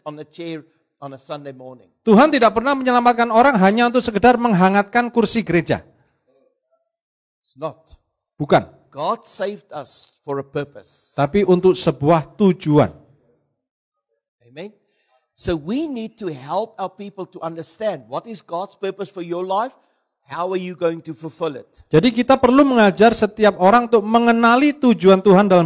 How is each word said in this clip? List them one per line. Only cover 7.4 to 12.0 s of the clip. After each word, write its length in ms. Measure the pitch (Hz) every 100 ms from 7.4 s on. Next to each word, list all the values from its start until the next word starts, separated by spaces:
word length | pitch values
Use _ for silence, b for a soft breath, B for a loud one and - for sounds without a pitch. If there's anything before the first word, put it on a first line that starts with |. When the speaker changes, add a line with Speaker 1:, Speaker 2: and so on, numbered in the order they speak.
Speaker 1:
It's 180 | _ 131
not. 380 | 156 117 _ - _ _ _ _
Speaker 2:
Bukan. 340 | 147 160 - _ _
Speaker 1:
God 400 | 135 165 226 _
saved 400 | - 196 208 _
us 400 | 147 127 - - _
for 160 | 151 139
a 60 | 139
purpose. 680 | 147 143 - - - -
Speaker 2:
Tapi 320 | - 139 202
untuk 320 | 190 175 180 175
sebuah 480 | 170 135